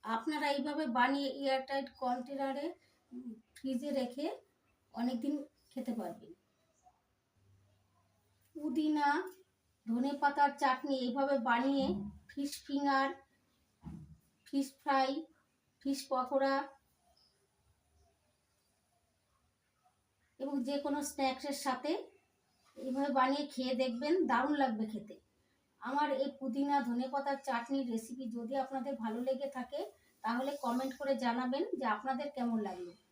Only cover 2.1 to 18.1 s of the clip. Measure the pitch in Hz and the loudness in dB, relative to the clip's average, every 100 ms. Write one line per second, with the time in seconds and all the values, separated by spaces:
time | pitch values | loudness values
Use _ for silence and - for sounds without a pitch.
2.1 | 247 240 277 269 269 320 359 _ _ _ | -2 -4 -4 -2 -2 -6 -8 _ _ _
3.1 | 247 254 214 _ - 269 247 294 269 240 | -14 -12 -14 _ -10 -4 -4 -2 -2 -2
4.1 | 254 311 523 _ _ _ _ _ - 247 | -4 -6 -6 _ _ _ _ _ -4 -2
5.1 | 247 277 294 285 _ _ 262 240 220 - | 0 -2 -2 -6 _ _ -8 -4 -4 -4
6.1 | - - - _ _ _ _ - _ _ | -8 -16 -20 _ _ _ _ -20 _ _
7.1 | _ _ _ _ _ _ _ _ _ _ | _ _ _ _ _ _ _ _ _ _
8.1 | _ _ _ _ 320 302 262 302 302 285 | _ _ _ _ -6 -2 2 2 4 4
9.1 | 302 381 - _ _ _ _ 220 233 269 | 2 0 -10 _ _ _ _ -2 0 2
10.1 | 285 285 285 285 - 277 254 285 269 247 | 4 2 6 4 4 2 2 0 0 0
11.1 | 262 277 269 233 240 269 277 262 202 - | 2 4 4 4 4 4 4 2 0 -4
12.1 | - - - 285 - - 277 285 269 269 | -10 -14 -6 -6 -6 -4 0 4 4 2
13.1 | 269 - _ _ _ _ _ - - - | -2 -14 _ _ _ _ _ -14 -14 -16
14.1 | - _ _ - 277 269 - - 269 262 | -20 _ _ -4 -2 -2 -4 2 4 4
15.1 | 294 320 _ _ _ _ _ 269 269 - | 0 -6 _ _ _ _ _ -4 -4 0
16.1 | 262 254 277 269 277 294 - _ _ _ | -2 2 2 4 2 0 -12 _ _ _
17.1 | _ _ _ _ _ _ _ _ _ _ | _ _ _ _ _ _ _ _ _ _